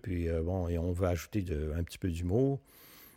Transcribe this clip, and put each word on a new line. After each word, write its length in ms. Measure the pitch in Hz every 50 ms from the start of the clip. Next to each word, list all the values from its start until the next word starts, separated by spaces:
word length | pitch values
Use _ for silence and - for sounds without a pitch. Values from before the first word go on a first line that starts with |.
puis, 260 | - 95 90 87 85 82
euh, 140 | 85 80
bon, 240 | 82 87 95 95 87
et 120 | 85 87 85
on 120 | 82 90
veut 160 | 90 87 98
ajouter 360 | 87 90 80 - - - 107
de, 300 | 92 87 78 73 78 78 76
un 80 | 87 85
petit 140 | - - -
peu 120 | - 92
d'humour. » 500 | 82 85 90 87 98 120 135 139 139 135 - - - - - - - - - - -